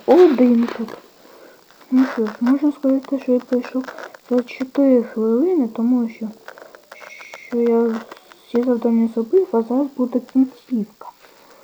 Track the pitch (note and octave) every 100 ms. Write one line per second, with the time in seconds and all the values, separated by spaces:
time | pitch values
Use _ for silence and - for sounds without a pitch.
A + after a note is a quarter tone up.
0 | - D4+ F4+ B3+ B3 A#3 A#3 - A3+ -
1 | - _ - - - - _ _ - B3+
2 | C4 - G#3+ G#3+ B3 C#4 D4 D4 C4+ C4+
3 | - C4+ - B3 B3 B3 B3 B3+ C4 -
4 | - - - B3 A#3+ - C4 - C#4 B3+
5 | A#3 A3 A3 A3+ E4+ F4+ A#3 A3+ A3+ B3+
6 | A#3 - A3 - - - - - _ -
7 | - - - - - A#3+ A#3 A#3 A#3 A3+
8 | - - - - - A#3+ B3+ A#3 A#3 A#3
9 | A3+ A3+ A3+ F#4+ F4+ A3+ A3+ B3 C#4+ -
10 | B3 B3 A#3+ C4 C4 - - A#3+ G#3 _
11 | - - - _ - -